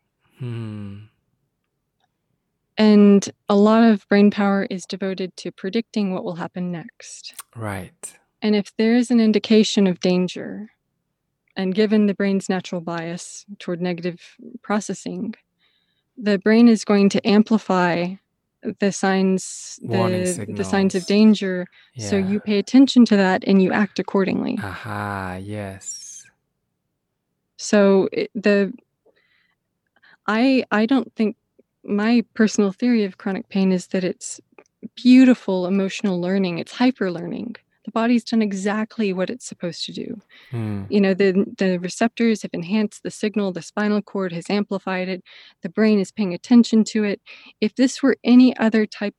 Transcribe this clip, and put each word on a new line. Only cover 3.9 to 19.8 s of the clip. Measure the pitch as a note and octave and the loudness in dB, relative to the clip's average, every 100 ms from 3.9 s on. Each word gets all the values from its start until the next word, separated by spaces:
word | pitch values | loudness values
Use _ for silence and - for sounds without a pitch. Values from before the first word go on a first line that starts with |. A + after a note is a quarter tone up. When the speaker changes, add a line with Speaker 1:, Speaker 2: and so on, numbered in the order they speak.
| G3+ - | 4 2
Speaker 2:
brain | G3+ G#3 | 4 4
power | G#3+ G3+ G3 F#3+ | 4 0 -2 -4
is | F#3+ | -8
devoted | - F#3+ F#3+ F#3 F#3 - | -12 -8 -8 -6 -10 -10
to | F3 | -14
predicting | - F#3+ A3+ - A3 G3 | -10 -6 -6 -6 -4 -4
what | F#3 | -4
will | F3+ E3+ | -8 -8
happen | E3+ F3+ F3+ | -10 -8 -8
next. | E3+ A#3 - - - - - - A2 | -10 -14 -20 -20 -20 -20 -20 -20 -12
Speaker 1:
Right. | G#2+ F#2+ F2 _ - - _ _ | -10 -8 -12 _ -20 -20 _ _
Speaker 2:
And | G#3+ | -2
if | G#3 - - | -2 -2 -2
there | A3+ | 0
is | A#3+ A#3+ | 2 2
an | A#3+ | 2
indication | A3 G#3 - A3 G#3+ G#3+ G3 | 4 2 4 4 4 2 2
of | F3 | 2
danger, | F#3 F3+ F3+ - - G3 G#3+ _ _ _ _ _ _ _ _ - | 0 0 0 -6 -12 -12 -14 _ _ _ _ _ _ _ _ -6
and | F#3+ | -4
given | F#3 G#3 G#3+ G3+ | 0 2 4 2
the | |
brain's | F#3 G3 G3 - | 0 -2 -2 -2
natural | F#3 - F3+ | -4 -4 -10
bias | E3 E3+ E3 F3 - - - G3+ | -8 -8 -8 -10 -14 -20 -20 -14
toward | - E3+ | -10 -6
negative | F3+ E3+ F3 E3+ - _ - - | -6 -6 -8 -10 -16 _ -20 -14
processing, | - G#3 - F#3+ - F3+ A3 - _ _ _ _ _ _ _ - | -4 -4 -4 -10 -10 -10 -10 -12 _ _ _ _ _ _ _ -8
the | G#3 G3 | -4 0
brain | G#3+ A3 A#3+ | 4 6 6
is | A3 | 6
going | - G3+ G3 | 2 2 4
to | - - | 2 2
amplify | G#3 A3 A3 - F#3 F3 E3+ F3+ F#3+ _ _ _ _ A3 F#3+ | 4 4 0 0 0 0 0 -4 -8 _ _ _ _ -12 -4
the | G3+ | -4
signs, | - G3 F#3+ F#3+ F#3 - - - - | -2 -2 0 0 0 -4 -16 -18 -14